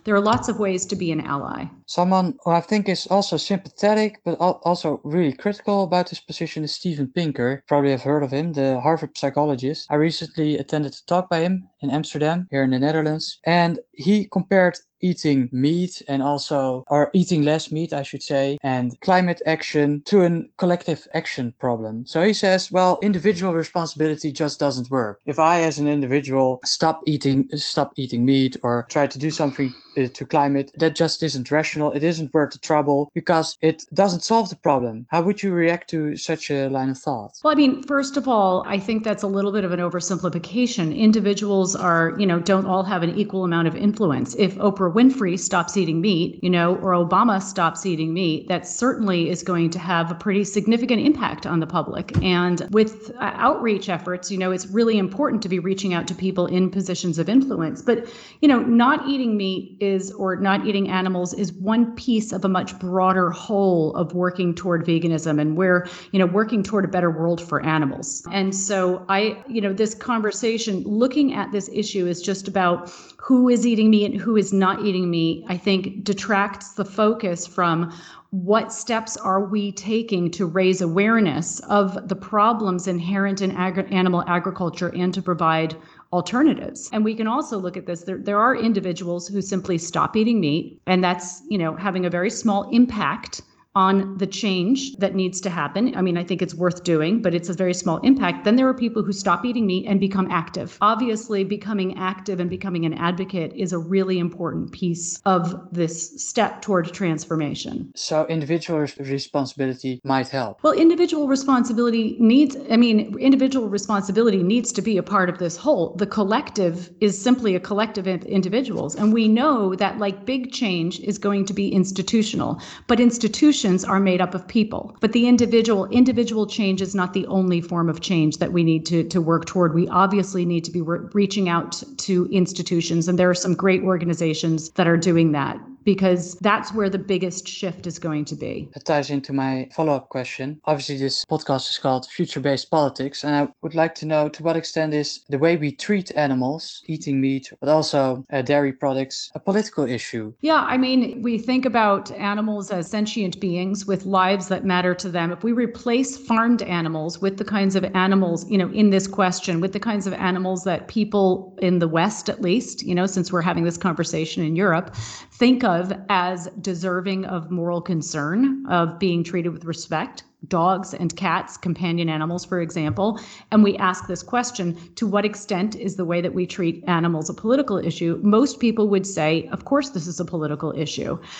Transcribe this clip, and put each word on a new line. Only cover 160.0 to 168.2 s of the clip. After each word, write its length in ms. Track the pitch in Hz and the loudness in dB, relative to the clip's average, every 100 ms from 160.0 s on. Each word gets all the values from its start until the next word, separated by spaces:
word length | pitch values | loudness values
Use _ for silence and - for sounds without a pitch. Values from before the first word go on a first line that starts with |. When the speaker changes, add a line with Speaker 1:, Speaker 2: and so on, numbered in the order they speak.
| 190 | -4
Speaker 1:
of 80 | |
animals 500 | - 190 180 185 185 | -2 -2 0 -2 -2
that 240 | 185 165 - | -2 -4 -4
people 680 | 220 208 208 196 - - - | -2 0 2 2 2 -4 -2
in 180 | 185 180 | 0 2
the 100 | 165 | 2
West, 420 | 165 190 - - | 2 0 0 -6
at 100 | - | -4
least, 420 | 175 220 - - | 0 0 -2 -10
you 120 | - | -4
know, 100 | 180 | 0
since 260 | 190 190 175 | 0 0 -2
we're 120 | 180 | 0
having 220 | 170 170 | 0 0
this 120 | 170 170 | -2 0
conversation 640 | 185 160 160 160 160 - | -2 -2 -2 -2 -4 -4
in 140 | 156 165 | -2 0
Europe, 380 | 202 165 - - - - - | 2 2 -2 -10 -12 -14 -14
think 300 | - 247 254 | 2 4 4
of 300 | 226 170 185 196 - | 4 2 0 -6 0
as 400 | 190 180 185 170 208 | 0 0 -4 -8 -8
deserving 640 | 190 175 185 180 185 190 190 | -6 -4 -2 -2 -2 -4 -4
of 240 | 180 160 | -6 -4
moral 300 | 175 170 175 | -4 -2 -2
concern, 840 | 170 165 - 156 | -2 -4 -2 -4